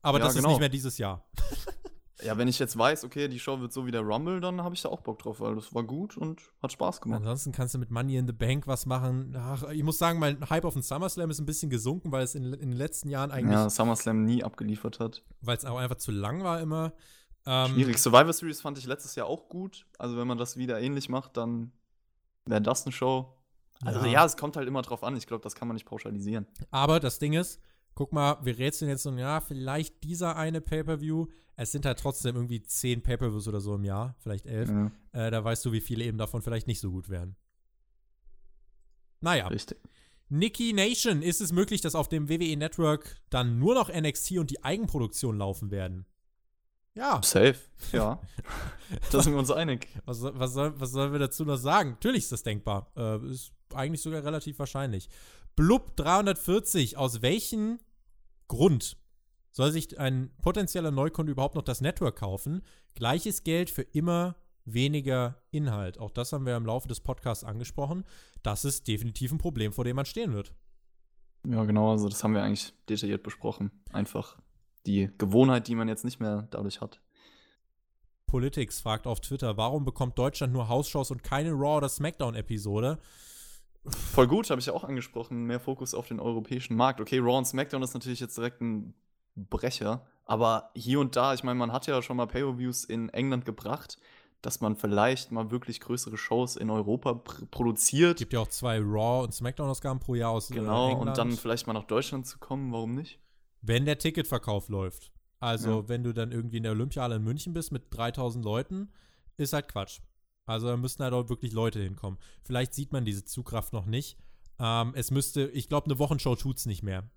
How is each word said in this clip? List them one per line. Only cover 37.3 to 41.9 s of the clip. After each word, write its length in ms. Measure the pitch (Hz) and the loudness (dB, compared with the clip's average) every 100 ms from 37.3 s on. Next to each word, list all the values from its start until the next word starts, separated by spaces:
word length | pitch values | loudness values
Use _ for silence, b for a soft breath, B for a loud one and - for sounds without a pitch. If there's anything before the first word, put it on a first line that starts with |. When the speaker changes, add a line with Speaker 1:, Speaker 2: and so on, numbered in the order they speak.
| 95 _ _ _ _ _ _ _ _ - - - - - - - _ _ _ | -12 _ _ _ _ _ _ _ _ -20 -20 -20 -20 -20 -20 -20 _ _ _
Speaker 1:
Naja. 240 | 165 170 92 | 2 2 2
Speaker 2:
Richtig. 300 | 110 - - - b b b b | -4 -6 -14 -14 b b b b
Speaker 1:
Nikki 440 | 143 214 - 233 | 2 2 2 0
Nation, 480 | 208 202 247 240 160 | 4 4 4 2 2
ist 200 | 165 165 | 2 0
es 100 | 185 | 2
möglich, 300 | 175 196 202 | 2 4 2
dass 120 | 165 | 0